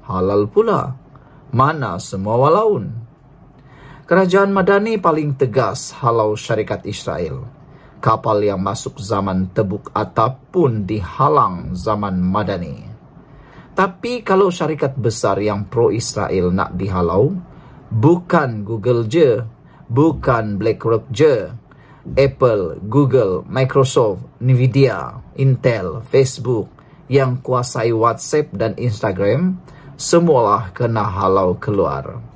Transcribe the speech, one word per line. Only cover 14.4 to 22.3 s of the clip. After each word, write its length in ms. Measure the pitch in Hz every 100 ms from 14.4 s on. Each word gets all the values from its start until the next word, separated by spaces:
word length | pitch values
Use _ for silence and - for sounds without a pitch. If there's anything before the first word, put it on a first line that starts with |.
| 196
syarikat 400 | 180 156 151 135
besar 480 | 131 117 - 110 95
yang 240 | 104 101 101
pro-Israel 880 | 117 117 110 - - - 92 90
nak 240 | 92 - 90
dihalau, 560 | 98 92 87 92 139 185 - - - - -
bukan 720 | 113 135 175 180 175 139 110
Google 480 | 101 113 113 120 110
je, 320 | 160 143 113 113 - - - -
bukan 720 | 117 160 - - 117 107 101
BlackRock 480 | 113 104 113 113 -
je, 400 | 110 151 120 90 117 - - - - -
Apple, 680 | - 139